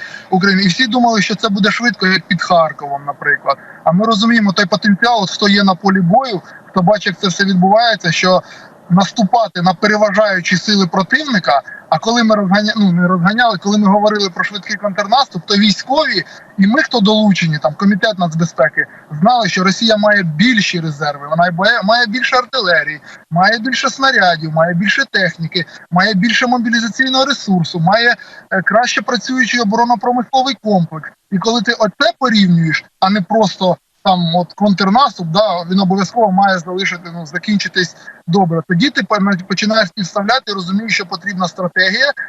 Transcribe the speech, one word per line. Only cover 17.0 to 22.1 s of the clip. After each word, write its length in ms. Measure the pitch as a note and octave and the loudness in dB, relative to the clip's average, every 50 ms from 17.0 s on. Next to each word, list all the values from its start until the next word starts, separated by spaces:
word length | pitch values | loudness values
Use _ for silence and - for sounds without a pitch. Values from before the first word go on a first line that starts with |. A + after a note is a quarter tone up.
долучені, 580 | G3 G#3 G#3+ G#3+ G#3+ G#3 F#3+ - E3+ E3 D#3 D3 | 2 2 4 4 4 2 2 2 0 -2 -2 -2
там, 160 | - D#3 D3+ | -2 -4 -2
Комітет 440 | - G3+ G3 G#3 F#3 - A3 G#3 F3+ | 0 0 0 2 2 0 -2 -2 -2
нацбезпеки, 680 | F3+ E3+ D#3 E3 E3+ E3 - - E3 - - - - - - - - - D#3 D3 | -4 -4 -2 -2 -4 -2 0 0 0 0 0 -2 -6 -6 -8 -16 -16 -14 -4 0
знали, 280 | E3 A3+ B3 A#3+ A3 F3+ | 2 2 2 2 0 0
що 160 | - F#3+ F#3 | -2 0 0
Росія 320 | F#3+ F#3 - A#3 A3+ A3 | 0 0 0 0 0 0
має 260 | G#3 G#3 G#3 G#3 G#3 | 2 2 2 2 2
більші 580 | F#3 E3 D3+ D3+ G#3 B3+ B3+ G#3 F#3+ - F3 F3 | 0 -2 -2 0 0 2 2 0 0 -2 -4 -4
резерви, 480 | D#3+ D#3+ D3 C#3 D#3 D3 C#3+ C#3 C#3+ D3 | -4 -6 -6 -6 -6 -6 -6 -6 -8 -4
вона 220 | D#3 E3 F3 F3+ | 0 0 0 0
має, 300 | F3 E3 G3 G#3+ A#3+ A#3 | 0 0 0 0 0 0
має 240 | G3 G3+ A3+ A#3+ B3 | 0 0 0 0 0
більше 300 | A3 | -2